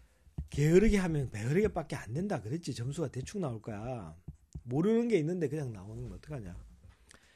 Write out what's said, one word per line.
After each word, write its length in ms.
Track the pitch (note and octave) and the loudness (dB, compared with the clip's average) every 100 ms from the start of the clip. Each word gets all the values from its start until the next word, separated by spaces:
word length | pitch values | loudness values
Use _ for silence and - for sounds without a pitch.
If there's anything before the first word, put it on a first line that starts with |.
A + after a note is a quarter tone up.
| - _ - - - | -20 _ -12 -10 -6
게으르게 480 | D3 D3+ F3 G#3+ G3+ | 2 6 8 8 6
하면 340 | F3+ D#3 C3+ | 4 0 -2
게으르게밖에 640 | G#2 A2+ D#3+ G#3+ F#3+ D#3 D3 | -2 0 2 2 0 -4 -8
안 180 | - | -6
된다 260 | B2+ G3+ E3 | -4 -2 -4
그랬지. 340 | G2+ E3 F3 | -4 -6 -4
점수가 360 | A#2 A#2+ C#3+ D3 | -6 -6 -4 -4
대충 300 | - B2+ G3+ | -4 -6 -4
나올 200 | D#3+ A2+ | -4 -4
거야. 560 | A2 G#2 A#2 B2 E2+ E2 - - _ - | -8 -8 -6 -8 -10 -14 -16 -18 _ -14
모르는 460 | A#2+ C3 F#3+ A3+ A#3+ | -4 0 4 4 4
게 100 | G#3 | 4
있는데 300 | D3+ F#3 D3 | 2 0 -2
그냥 240 | D3+ C3+ | -2 -4
나오는 360 | G#2 G2 A2+ B2 | -8 -10 -10 -10
거 60 | |
어떡하냐. 420 | F#2 - D3 F#2+ G2+ - - - - _ - _ | -10 -10 -10 -8 -12 -16 -20 -20 -20 _ -20 _